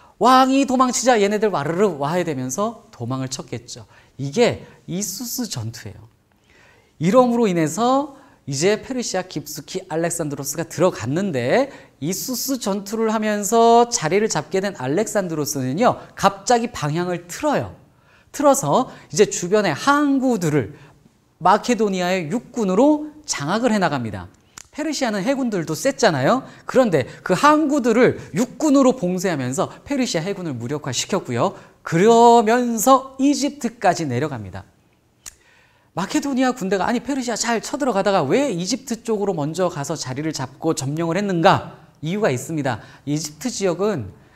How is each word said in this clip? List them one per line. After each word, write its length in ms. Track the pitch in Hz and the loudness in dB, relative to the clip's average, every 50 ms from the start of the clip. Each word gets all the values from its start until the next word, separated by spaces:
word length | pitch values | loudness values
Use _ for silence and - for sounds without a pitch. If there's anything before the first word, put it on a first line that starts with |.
| - _ _ - | -20 _ _ 0
왕이 500 | 185 240 262 262 262 262 269 269 277 214 | 4 6 6 6 6 4 4 2 2 2
도망치자 540 | 254 247 262 254 233 - - 247 254 220 | 2 2 2 0 0 0 2 2 4 4
얘네들 280 | 196 202 208 214 214 214 | 4 2 2 0 0 0
와르르 480 | 180 151 139 151 170 170 208 208 170 139 | 0 -2 -2 -2 0 2 2 0 0 -2
와야 260 | 143 143 165 180 175 | -4 -2 -2 -2 -2
되면서 640 | 165 151 131 127 127 127 - 202 226 233 - - _ | -2 -4 -4 -6 -6 -4 -4 -4 -4 -4 -8 -16 _
도망을 360 | - - 123 117 131 131 131 131 | -14 -10 -8 -6 -4 -4 -6 -6
쳤겠죠. 600 | - - 165 - - 117 - - - 120 110 - _ - _ _ _ - | -8 -10 -10 -10 -12 -12 -12 -14 -18 -18 -20 -20 _ -20 _ _ _ -10
이게 480 | 131 139 139 202 240 196 120 - - - - - _ - | -10 -4 0 2 2 2 0 -2 -8 -16 -20 -20 _ -10
이수스 600 | 156 180 202 - - - 254 233 - - 247 214 | -8 -8 -8 -8 -8 -10 -10 -10 -8 -8 -8 -8
전투예요. 460 | - 131 107 113 113 - - 104 92 95 107 113 _ _ _ _ _ _ _ _ _ _ _ _ _ _ _ _ _ - | -8 -8 -8 -10 -10 -12 -14 -16 -18 -18 -20 -20 _ _ _ _ _ _ _ _ _ _ _ _ _ _ _ _ _ -4
이러므로 500 | 147 175 208 262 254 247 233 233 240 208 | 0 2 4 6 6 4 4 2 2 2
인해서 680 | 180 170 160 151 135 202 226 247 262 269 285 302 - - - - _ _ _ | 2 2 0 0 0 0 0 2 2 0 0 -4 -8 -18 -20 -20 _ _ _
이제 360 | - 139 131 156 196 214 208 | -8 -4 0 0 2 0 0
페르시아 420 | 214 - 269 254 233 - - 185 180 | -2 -6 -6 -6 -6 -4 -4 -6 -6
깊숙이 580 | 185 - 156 139 - - - 139 - - 185 180 - | -6 -8 -10 -10 -10 -12 -14 -14 -12 -12 -12 -10 -6
알렉산드로스가 720 | 156 160 170 170 156 - 165 151 139 135 139 135 - - 165 | -4 -4 -2 -2 -2 -4 -4 -6 -6 -6 -8 -8 -6 -6 -8
들어갔는데 1080 | 160 - 143 160 185 - - 107 117 139 170 202 202 147 127 120 123 160 220 277 269 - - - _ _ _ | -8 -2 0 0 0 0 -2 -4 -4 -2 -2 -2 -2 -2 -2 0 2 2 2 0 0 -4 -12 -20 _ _ _
이수스 600 | 135 151 190 - - - 254 233 - 262 277 240 | -6 -6 -6 -6 -6 -8 -8 -6 -6 -4 -6 -4
전투를 540 | - 208 190 208 196 196 226 220 226 220 214 | -4 -4 -4 -4 -4 -6 -4 -2 -2 0 0
하면서 760 | 226 214 214 214 208 208 - 226 233 233 233 233 233 240 240 | 0 -2 -2 -2 -2 -2 0 2 4 6 8 8 6 6 4
자리를 400 | 240 - - 156 165 196 214 214 | 2 0 0 2 2 2 2 0
잡게 320 | - 160 143 - - 190 | 0 -2 -4 -2 -2 -2
된 120 | 190 202 190 - | -2 -2 -4 -6
알렉산드로스는요, 1200 | 127 127 143 185 220 214 - 214 190 180 165 151 147 135 - 143 127 127 131 170 240 233 139 - - - - | -4 -2 0 0 -2 -2 -2 -2 -2 -2 -4 -4 -4 -4 -4 -4 -4 -4 -2 2 2 2 2 0 -4 -16 -6
갑자기 560 | - - 196 196 - - - 247 240 226 240 | -2 0 0 0 0 0 0 0 2 0 -2
방향을 560 | - - - 151 147 170 175 180 180 170 175 - | -6 -6 -4 -4 -2 -2 -2 -4 -4 -6 -8 -12
틀어요. 480 | - - - 302 269 185 120 92 85 - - _ _ _ _ _ _ _ _ _ | -10 -6 -2 -2 -2 -2 -2 -6 -10 -16 -20 _ _ _ _ _ _ _ _ _
틀어서 600 | - - 294 294 269 - - 143 151 208 254 - - - - - | -6 2 4 4 4 4 2 2 2 2 0 -2 -6 -16 -18 -4
이제 140 | - 160 208 | 0 2 2
주변의 480 | 190 - - - 175 185 214 208 185 147 | 2 2 -2 -4 0 0 0 2 0 -2
항구들을 1120 | - - 269 277 294 294 285 277 277 247 269 240 208 175 160 143 147 113 - - - - - _ _ _ _ _ _ _ _ _ - | 0 2 2 2 4 2 2 0 0 0 0 0 0 0 0 0 0 0 -2 -6 -16 -20 -20 _ _ _ _ _ _ _ _ _ -2
마케도니아의 920 | 156 175 196 214 - - 247 196 226 208 190 185 180 175 185 190 170 143 | 2 2 4 4 2 0 0 0 0 0 0 0 -2 0 -2 -2 -2 -4
육군으로 800 | 175 247 - - - 247 220 185 185 190 254 294 302 294 302 302 - - - | -6 -6 -6 -8 -6 -4 -2 0 4 4 6 4 4 2 0 -6 -14 -14 -10
장악을 460 | - - - 143 143 185 226 240 254 | -8 -8 -6 -4 -2 -2 0 0 0
해나갑니다. 560 | 220 208 185 160 147 135 120 110 101 98 90 92 _ _ _ _ _ - - _ | 2 2 2 0 0 -2 -4 -6 -8 -10 -12 -14 _ _ _ _ _ -20 -20 _
페르시아는 500 | - - 302 320 294 - 277 233 214 202 | -10 -8 -6 -6 -4 -4 -4 -2 -2 -2
해군들도 540 | 180 233 285 254 277 240 208 185 160 143 156 | -2 -2 -2 -2 -2 -2 -2 -4 -4 -4 -4
셌잖아요. 680 | 147 - 262 262 - - 208 165 135 127 151 220 262 - - - - - | -2 -2 -2 0 2 2 2 2 2 2 2 2 0 -2 -6 -14 -18 -12
그런데 400 | - - 226 262 226 165 143 120 - - - | -2 2 2 4 4 2 0 0 -2 -6 -10
그 120 | - - 180 | -4 -2 0
항구들을 960 | 175 - 294 302 302 320 277 277 294 226 247 220 233 247 175 127 - - - - | 4 6 6 6 6 4 2 0 2 2 2 4 4 4 4 4 0 -6 -8 -4
육군으로 600 | 160 247 240 - - - 311 269 285 269 254 247 | -4 -4 -4 -2 -2 0 4 4 6 6 4 4
봉쇄하면서 760 | 254 - 180 180 185 180 196 170 143 131 123 131 160 175 - - - - | 2 0 -4 -2 -2 -2 -2 -2 -2 -2 -2 -2 -2 -2 -4 -4 -10 -8
페르시아 380 | - 285 277 254 - - 170 | -4 -2 -2 -2 -2 -2 -4
해군을 340 | 151 196 202 - 180 165 135 | -4 -4 -6 -6 -6 -8 -6
무력화시켰고요. 960 | 120 113 120 147 147 - 139 120 - - - - 185 185 - 123 117 139 190 196 - - - _ _ _ | -6 -6 -6 -6 -6 -6 -6 -6 -6 -4 -2 -4 -4 -2 -2 -2 0 0 0 -2 -6 -14 -20 _ _ _
그러면서 1300 | - - 165 185 220 233 226 233 240 233 233 226 214 233 247 247 240 233 220 - 254 269 262 262 - - - | -2 0 4 6 6 8 8 8 8 8 8 6 4 2 2 0 -2 -2 0 4 6 6 6 4 0 -4 0
이집트까지 880 | 262 285 285 233 254 285 190 - - 233 - - - 190 170 - 170 147 | 2 2 2 2 0 -4 -4 -4 -6 -6 -4 -2 0 0 0 0 -2 -2
내려갑니다. 560 | 120 120 143 160 147 117 104 95 90 95 90 _ _ _ _ _ _ _ _ _ _ _ _ - - _ _ _ _ _ _ _ _ _ _ _ _ | -2 -2 -2 -2 -4 -8 -10 -12 -12 -14 -16 _ _ _ _ _ _ _ _ _ _ _ _ -20 -20 _ _ _ _ _ _ _ _ _ _ _ _
마케도니아 600 | - 180 196 - 302 - 285 269 240 262 254 240 | -8 -6 -2 -2 -2 -2 0 0 2 2 0 0
군대가 340 | 254 185 190 196 196 175 165 | -2 -2 -2 0 0 0 0
아니 140 | 226 240 | 0 -2
페르시아 340 | 240 - 285 269 247 240 226 | -2 -4 -4 -4 -4 -4 -4
잘 260 | 196 - 226 233 214 | -4 -2 0 -2 -2
쳐들어가다가 640 | - - - 285 294 262 220 196 190 208 196 190 151 | -2 -4 -6 -2 -2 0 0 0 2 2 2 2 2
왜 280 | 131 165 240 285 285 | 2 2 2 2 0
이집트 520 | 202 170 175 190 254 - - - 233 220 - | -2 -4 -4 -4 -6 -6 -6 -8 -10 -6 -4
쪽으로 320 | - 226 202 202 196 190 | -4 -2 -2 -2 -2 -2
먼저 340 | 165 143 147 160 170 185 175 | -2 -2 -4 -2 -2 -2 -2
가서 260 | 160 156 139 - 165 | -2 -4 -6 -6 -6
자리를 360 | 139 - 131 127 127 151 160 147 | -6 -6 -8 -8 -6 -6 -6 -6
잡고 400 | - 135 123 - - - 160 160 | -6 -8 -10 -10 -4 -2 -2 -2
점령을 440 | - 131 135 147 156 170 165 165 185 | -2 -2 -4 -4 -2 -2 -2 -2 -2
했는가? 600 | 208 202 190 170 160 196 170 120 - - - - - _ _ _ | -2 -2 0 2 4 4 4 4 2 -4 -14 -20 -20 _ _ _
이유가 300 | - 156 180 214 208 190 | -8 -6 -2 0 0 0
있습니다. 480 | 135 120 - - 165 156 139 131 120 104 - - - - _ | 0 -2 -4 -6 -6 -4 -2 -2 -4 -4 -6 -14 -20 -12 _
이집트 460 | - 147 151 156 - - - - 254 | -4 -4 -4 -4 -6 -10 -10 -8 -8
지역은 600 | 220 - 196 190 170 151 196 214 208 151 107 95 - - _ _ _ | -6 -2 -2 -2 0 0 -2 -2 -2 -4 -6 -10 -12 -18 _ _ _